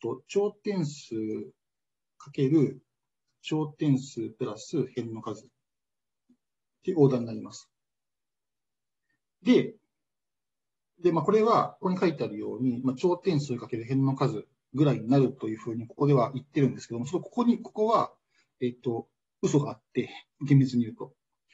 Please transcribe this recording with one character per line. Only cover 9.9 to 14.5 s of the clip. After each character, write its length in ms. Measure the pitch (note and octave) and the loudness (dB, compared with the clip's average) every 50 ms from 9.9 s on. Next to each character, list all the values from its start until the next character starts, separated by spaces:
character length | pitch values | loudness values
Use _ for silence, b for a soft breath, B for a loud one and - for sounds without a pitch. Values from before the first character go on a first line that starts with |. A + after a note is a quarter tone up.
| _ _ _ _ _ _ _ _ _ _ _ _ _ _ _ _ _ _ _ _ _ _ F3 | _ _ _ _ _ _ _ _ _ _ _ _ _ _ _ _ _ _ _ _ _ _ 0
で、 80 | F3+ | 2
ま 100 | E3 D#3+ | 2 2
あ、 20 | D3 | 2
こ 80 | - | 4
れ 120 | G3+ A3 G#3+ | 4 4 4
は、 320 | A#3 A3 C#3+ - - - - | 4 4 4 2 0 -4 -4
こ 80 | - F#3 | -2 -2
こ 20 | |
に 60 | F#3 - | 0 0
書 100 | G#3 F3 | 0 0
い 80 | D3+ | 0
て 80 | - A#2+ | -2 -4
あ 40 | G#2 | -6
る 100 | G#2 G#2+ | -6 -6
よ 180 | G#2 G#2 G#2 | -8 -8 -6
う 80 | A2 B2+ | -2 -2
に、 180 | C3 A#2+ B2 | -2 -2 -2
ま 120 | C3 C3 B2+ | -2 -4 -2
あ、 20 | |
頂 220 | - - F3+ F3 - | 0 0 0 0 0
点 240 | - F#3+ E3+ C#3+ | 0 0 0 0
数 160 | C#3+ - B2+ A2+ | 0 -2 -4 -8
か 100 | G#2+ - | -8 -8
け 80 | - | -8
る 80 | A2+ A2+ | -8 -6
辺 200 | A#2 C3+ C3+ C3+ | -2 0 0 2
の 120 | C3+ C3+ | 2 0
数 320 | C#3 D3+ B2 A2 G#2 - - | 0 0 -2 -2 -4 -10 -12